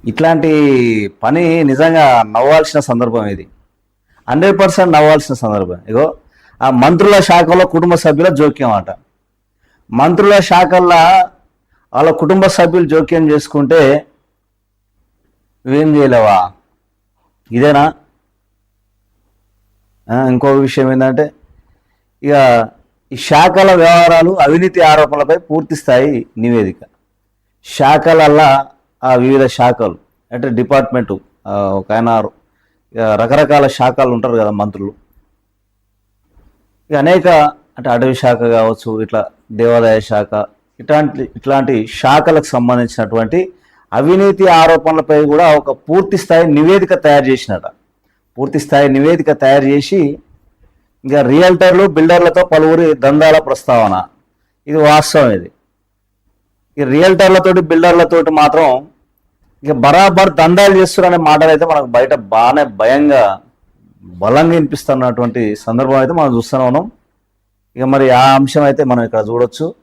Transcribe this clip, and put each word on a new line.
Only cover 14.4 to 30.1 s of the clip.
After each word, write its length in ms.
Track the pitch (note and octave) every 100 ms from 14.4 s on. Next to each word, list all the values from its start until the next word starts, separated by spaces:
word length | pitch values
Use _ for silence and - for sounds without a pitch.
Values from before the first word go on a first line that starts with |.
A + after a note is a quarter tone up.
| _ _ _ _ _ _ _ _ _ _ _ _ C3
నువ్వేం 280 | C#3 D#3 D3
చేయలేవా? 560 | C#3 A#2+ G#2+ G2 F2+ _ _ _ _ _ _ _ _ _ _
ఇదేనా? 420 | A#2 C#3+ C#3+ D3+ - _ _ _ _ _ _ _ _ _ _ _ _ _ _ _ _ _ _ _ _ -
ఆ, 160 | A#2 C3
ఇంకొక 240 | B2+ C#3
విషయం 400 | C#3 C3+ C#3 C3
ఏంటంటే 400 | C3 C3 B2+ D3+ _ _ _ _ _ _ _ _ _
ఇక 440 | C#3+ C#3+ C3 A#2 A2 _ _ _ _
ఈ 40 | B2
శాఖల 600 | - D3 E3+ E3+ G3 F3+
వ్యవహారాలు, 680 | E3 E3+ E3+ E3 E3 F#3
అవినీతి 400 | C#3+ E3 F#3 F3+
ఆరోపణలపై 560 | D#3+ D3+ D3 D3 C#3+ D#3+
పూర్తి 380 | - D#3 D#3+ D3+
స్థాయి 500 | - B2+ C#3+ B2+ - -
నివేదిక. 400 | A#2 A#2+ G2 E2+ - _ _ _ _ _ _ _ -
శాఖలల్లా 1000 | - C#3 D3+ E3 D#3+ D3+ D3 D3 C3+ C3+ _ _ _
ఆ 120 | B2+ B2+
వివిధ 300 | B2+ C3+ C3
శాఖలు 520 | - B2 A#2+ G#2+ E2+ _